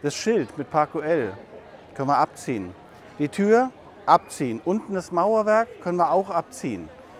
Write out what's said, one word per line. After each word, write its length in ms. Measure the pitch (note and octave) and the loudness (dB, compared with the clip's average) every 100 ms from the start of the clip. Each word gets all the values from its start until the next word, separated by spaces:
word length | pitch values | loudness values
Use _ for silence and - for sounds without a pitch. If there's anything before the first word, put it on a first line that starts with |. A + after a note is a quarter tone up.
Das 140 | D3 - | -6 -4
Schild 420 | - A3 B2 - | 0 0 0 -6
mit 120 | C3 | -2
Park 240 | D#3 D3 | 0 0
Güell 400 | D#3+ D3+ E3 A2 F#2+ - - - - - - | -2 -2 0 0 -6 -16 -20 -20 -20 -20 -8
können 140 | C3+ | 0
wir 80 | C#3 | 2
abziehen. 560 | D#3 - - A#2 F2+ F2+ - - - - | 2 -2 -6 -6 -6 -12 -20 -20 -20 -4
Die 100 | D3 | -4
Tür 420 | - G3+ A3+ B3+ - - - - | 0 4 4 4 -4 -20 -10 4
abziehen. 560 | E3 - - C3+ A2+ E3 | 4 4 -6 -4 -2 0
Unten 280 | G#3 G#3 | -2 -2
das 180 | G3 F3 | -6 -2
Mauerwerk 560 | F3 F#3+ A3 G#3+ G#3+ A#3 - | 0 2 2 4 2 2 -6
können 160 | F3+ F3 | -6 0
wir 140 | E3 | 2
auch 180 | E3+ F#3+ | 2 0
abziehen. 600 | E3+ - - C#3+ G2+ D#2 - - - | -4 -6 -8 -6 -6 -10 -16 -20 -20